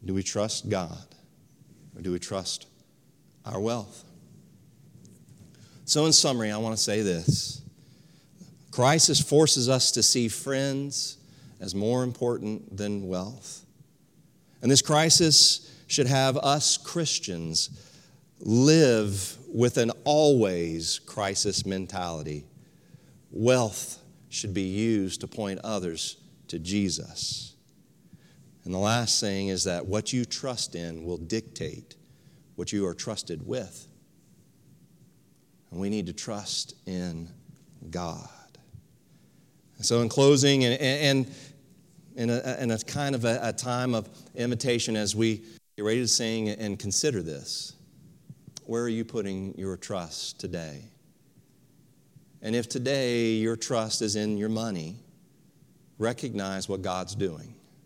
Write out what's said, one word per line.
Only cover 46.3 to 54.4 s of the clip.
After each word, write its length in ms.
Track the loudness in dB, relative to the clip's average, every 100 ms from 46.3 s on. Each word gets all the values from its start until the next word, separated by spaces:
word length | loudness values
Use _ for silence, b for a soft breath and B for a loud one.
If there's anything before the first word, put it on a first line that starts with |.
| -2 -2
and 300 | -4 -6 -6
consider 440 | -4 0 0 -2
this, 520 | -4 -8 -10 -10 -10 -16 -20 -20 -20 -20 _ -20 -20 -20
where 180 | -6 -4
are 60 | -2
you 160 | -4
putting 520 | -4 -4 -4 -6 -8 -8
your 200 | -8 -8
trust 640 | -6 -8 -8 -10 -10 -10
today? 420 | -8 -8 -10 -12 -18 _ _ _ _ _ _ _ _ _ _ _ _ -20 _ -12
And 120 | -4
if 140 | -2 -2
today 640 | -4 -2 0 0 2 2
your 240 | 2 0 -2
trust 460 | -2 -2 -2 -2
is 140 | -2 0
in 200 | -2
your 120 | -2